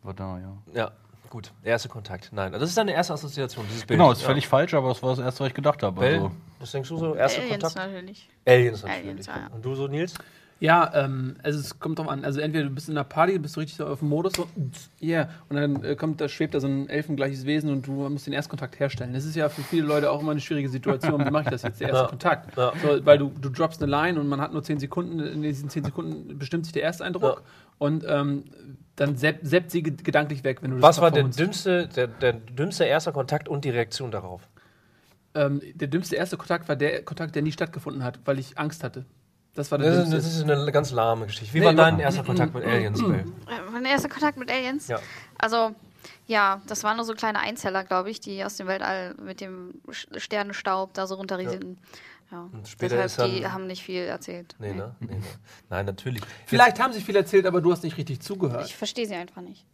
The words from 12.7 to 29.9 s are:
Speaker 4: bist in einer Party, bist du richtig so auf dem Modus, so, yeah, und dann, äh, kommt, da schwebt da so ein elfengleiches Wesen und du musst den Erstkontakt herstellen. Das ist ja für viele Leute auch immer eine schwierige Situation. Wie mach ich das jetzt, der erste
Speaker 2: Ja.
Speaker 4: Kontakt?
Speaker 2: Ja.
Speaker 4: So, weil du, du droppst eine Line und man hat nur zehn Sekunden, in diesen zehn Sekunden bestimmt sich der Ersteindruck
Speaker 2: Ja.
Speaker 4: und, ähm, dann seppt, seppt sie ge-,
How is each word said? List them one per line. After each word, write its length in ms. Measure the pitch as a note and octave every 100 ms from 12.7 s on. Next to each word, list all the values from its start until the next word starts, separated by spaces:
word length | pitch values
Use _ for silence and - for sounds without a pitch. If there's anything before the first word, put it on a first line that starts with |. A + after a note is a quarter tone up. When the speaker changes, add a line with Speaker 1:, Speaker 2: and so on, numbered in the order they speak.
Speaker 4:
bist 180 | C3+ D#3
in 80 | D3+
einer 60 |
Party, 340 | C3+ - F3 F#3+
bist 160 | D3+ -
du 40 |
richtig 160 | D#3 -
so 60 |
auf 140 | D3 C#3
dem 120 | D3+
Modus, 240 | D3 F#3
so, 120 | F3+ F3 - C3 - - _
yeah, 260 | D#3 E3 D#3+ - -
und 80 | C#3+
dann, 260 | D3 C#3
äh, 140 | D3 C#3+
kommt, 240 | D#3+ D#3+
da 80 | D3
schwebt 260 | - D#3
da 60 | D3
so 80 | C3+
ein 200 | C#3 C#3
elfengleiches 580 | D3 D#3 F3 C#3 C3+ C3
Wesen 220 | D3+ D3+
und 120 | C#3 C3
du 200 | C#3 C#3
musst 200 | C#3+ -
den 40 |
Erstkontakt 460 | C#3 C#3+ C3+ C3 -
herstellen. 340 | C#3 - B2
Das 120 | B2+
ist 100 | D3+
ja 140 | D#3 D3+
für 140 | D3+
viele 220 | C#3 E3+ D3+
Leute 200 | D3 C#3+
auch 80 | C#3+
immer 100 | D3+
eine 100 | D3
schwierige 280 | - D3+ C#3
Situation. 560 | B2+ C3 C3+ D#3 D3 C#3
Wie 40 |
mach 120 | D3
ich 60 | D3
das 140 | B2+
jetzt, 180 | A#2 G#2+
der 80 | -
erste 160 | B2+
Speaker 2:
Ja. 40 | B2
Speaker 4:
Kontakt? 480 | A#2+ F3 D3+ - -
Speaker 2:
Ja. 160 | B2+ D#3+
Speaker 4:
So, 240 | D3+ C#3+
weil 140 | A#2+ D3
du, 140 | C#3+ C#3
du 80 | C#3
droppst 340 | B2+ D#3+ D#3+
eine 80 | C#3+
Line 300 | C#3+ E3 E3+
und 80 | C#3+
man 120 | C#3
hat 120 | D3
nur 100 | D3+
zehn 160 | - D3+
Sekunden, 400 | C3+ - F3 E3
in 240 | D3+ D3+
diesen 260 | D3+ C#3 C#3+
zehn 140 | D#3+
Sekunden 560 | C#3+ - E3 D#3 - C#3+
bestimmt 260 | C#3 E3+
sich 80 | E3
der 120 | -
Ersteindruck 400 | D#3 F3 E3+ F3+
Speaker 2:
Ja. 120 | - - - - - _
Speaker 4:
und, 260 | C#3+ D#3 -
ähm, 380 | D3 C#3+ C#3+ - - - C3 -
dann 220 | - C#3+ C3+
seppt, 280 | D3+ D#3
seppt 280 | D#3 E3+ E3+
sie 100 | F3
ge-, 140 | E3